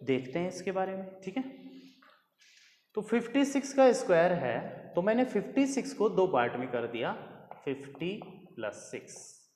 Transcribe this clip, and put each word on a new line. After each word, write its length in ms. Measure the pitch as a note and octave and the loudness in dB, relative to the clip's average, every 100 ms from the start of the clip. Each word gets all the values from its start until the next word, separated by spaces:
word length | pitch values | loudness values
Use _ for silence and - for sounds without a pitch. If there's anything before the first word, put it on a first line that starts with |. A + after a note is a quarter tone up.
देखते 360 | B2 C3 C3 E3+ | 0 0 0 -4
हैं 100 | F3+ | -4
इसके 220 | - F#3+ | -6 -6
बारे 240 | F#3 F#3+ F#3+ | -2 -2 -4
में, 100 | F#3+ - | -10 -12
ठीक 160 | - A3 | -8 -8
है। 60 | C4 - - - - _ _ _ _ _ _ - _ _ _ - | -8 -12 -18 -20 -20 _ _ _ _ _ _ -20 _ _ _ -8
तो 40 | |
फिफ्टी 420 | G#3 A#3 A#3 C4+ C#4 | 0 0 2 2 2
सिक्स 280 | C#4 C4+ | 2 -2
का 180 | - C4 | 6 6
square 400 | A#3 - E3+ F3 F3 | 6 4 6 6 4
है, 240 | B2+ A#2 - - - - | 0 -2 -4 -12 -4 0
तो 60 | |
मैंने 240 | F#3+ A3+ B3+ | 2 2 2
फिफ्टी 380 | G#3+ F#3+ - C#4 | 0 0 2 2
सिक्स 260 | C4+ E3+ | 0 -4
को 160 | - G#3 | 0 2
दो 160 | F3+ F#3 | 4 4
part 260 | C#3 A#2+ A#2+ | 4 2 0
में 120 | B2+ | -4
कर 160 | A#2+ A#2 | -2 -2
दिया, 260 | A#2 C#3+ G#3+ - - - - - | -4 -4 -4 -10 -18 -18 -12 -6
फिफ्टी 540 | C3+ - - E3+ - - - - - | -6 -8 -8 -6 -6 -12 -18 -20 -8
प्लस 320 | G#2+ - - | -8 -8 -12
सिक्स 340 | A#2 - - - - _ | -14 -14 -18 -20 -20 _